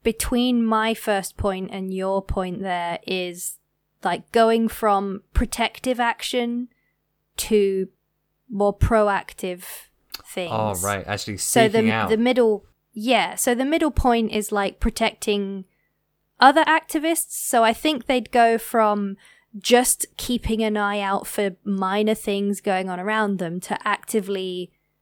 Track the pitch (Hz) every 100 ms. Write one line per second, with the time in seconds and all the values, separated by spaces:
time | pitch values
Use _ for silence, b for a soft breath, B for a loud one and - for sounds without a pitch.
0 | 233 226 - 247 254 240 226 220 220 220
1 | - 196 185 - 208 190 190 196 190 190
2 | 190 196 196 - 185 175 190 175 170 170
3 | - 185 180 175 - - _ _ _ _
4 | 185 175 - 226 226 226 226 - 220 196
5 | 196 196 - - 247 - 226 - 254 240
6 | 233 226 - 254 240 240 247 _ _ _
7 | _ _ _ - - 214 196 190 190 _
8 | _ _ _ _ - 202 202 202 - 226
9 | 208 196 - - 185 180 - - - _
10 | _ - - - 180 110 107 92 98 101
11 | 90 104 - 101 - 247 220 220 220 220
12 | 202 214 240 254 233 202 - _ _ 220
13 | 220 226 175 - - 240 262 320 311 -
14 | 254 233 220 214 202 208 196 - 233 -
15 | 220 - - 202 196 196 185 _ _ _
16 | _ _ _ - 262 285 311 320 - 320
17 | 311 339 - - - 247 226 233 302 294
18 | - 254 220 240 233 226 - 233 214 208
19 | 202 196 b b b 202 - 240 254 -
20 | - - - 240 - 220 220 208 202 208
21 | 196 196 - - 202 185 208 196 190 202
22 | 214 214 - 196 202 202 - 185 190 180
23 | 190 220 208 190 170 180 - - 214 202
24 | - 220 190 196 185 180 175 _ _ _